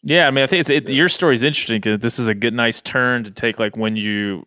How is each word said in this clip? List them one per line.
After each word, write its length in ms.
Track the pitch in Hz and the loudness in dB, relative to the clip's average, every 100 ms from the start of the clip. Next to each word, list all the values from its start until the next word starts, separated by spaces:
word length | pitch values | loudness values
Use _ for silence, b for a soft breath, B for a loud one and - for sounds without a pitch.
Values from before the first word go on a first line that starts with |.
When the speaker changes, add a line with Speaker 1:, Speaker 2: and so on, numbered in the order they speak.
Speaker 1:
Yeah, 240 | 147 160 151 | 2 4 4
I 40 | |
mean, 120 | 135 | 4
I 20 | 135 | 2
think 140 | 185 | 2
it's, 100 | 151 | 2
it, 180 | 143 123 | 0 2
Speaker 2:
Yeah. 60 | |
Speaker 1:
your 140 | 135 175 | 2 2
story's 320 | - 175 123 | 2 2 4
interesting 380 | 131 147 - 113 | 2 -2 -2 -2
'cause 160 | 104 107 | 0 -2
this 200 | 117 - | -2 -2
is 100 | 117 | -2
a 60 | |
good, 200 | 104 117 | 0 -2
nice 260 | 117 117 113 | 0 0 -2
turn 440 | - 131 123 123 | -4 -2 0 0
to 60 | 107 | -4
take, 280 | 98 117 107 | -6 -6 -2
like, 180 | 135 113 | -4 -2
when 200 | 110 110 | -4 -4
you 460 | 104 104 101 95 | -4 -4 -4 -6